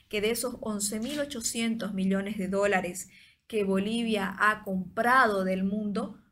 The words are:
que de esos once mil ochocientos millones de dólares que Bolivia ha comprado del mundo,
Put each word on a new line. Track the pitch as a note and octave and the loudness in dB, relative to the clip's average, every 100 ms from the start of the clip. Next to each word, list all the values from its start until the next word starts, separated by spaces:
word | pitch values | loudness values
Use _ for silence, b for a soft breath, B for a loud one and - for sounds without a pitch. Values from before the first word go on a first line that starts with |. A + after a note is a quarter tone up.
| B | B
que | G#3 | -2
de | G#3+ | 0
esos | A#3 B3+ - | 0 -4 -6
once | A3 G#3 G3+ G#3+ | -6 -2 -2 -4
mil | B3 D4 | -4 -4
ochocientos | C#4+ B3 A3+ A#3 A3+ A3 F#3+ | -4 -4 -4 -2 -2 -2 -4
millones | F#3+ F#3+ G3 G3+ G3 | 0 0 0 -2 -4
de | F#3 | -2
dólares | G3 G3+ F#3 F3 F3+ - B B B - | 2 2 2 0 -8 -12 B B B -4
que | A3 | -2
Bolivia | F#3+ F#3+ G3+ A#3 A3+ G#3 F#3+ F#3+ | 2 2 2 0 0 0 -2 2
ha | G#3 G#3+ | 2 2
comprado | - F#3+ F3+ - A#3 C4 A#3 G3 | -2 -4 -4 0 4 6 6 4
del | F#3 F#3+ | 0 0
mundo, | G3 G#3 G#3 G3+ C#4+ - _ | 0 0 -2 -4 -4 -10 _